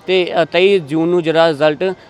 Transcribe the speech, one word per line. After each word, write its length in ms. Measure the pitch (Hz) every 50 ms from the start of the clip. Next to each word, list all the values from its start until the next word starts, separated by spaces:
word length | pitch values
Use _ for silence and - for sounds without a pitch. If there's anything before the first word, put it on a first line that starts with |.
| -
ਤੇ, 260 | - 185 185 180 165 - - 165
ਅ, 20 |
ਤੇਈ 340 | 151 - 170 185 196 202 196
ਜੂਨ 300 | 160 131 147 160 165 170
ਨੂੰ 140 | 175 180 165
ਜਿਹੜਾ 260 | 160 160 160 165 165
ਰਿਜ਼ਲਟ 460 | 160 135 151 156 151 143 180 185 185 - -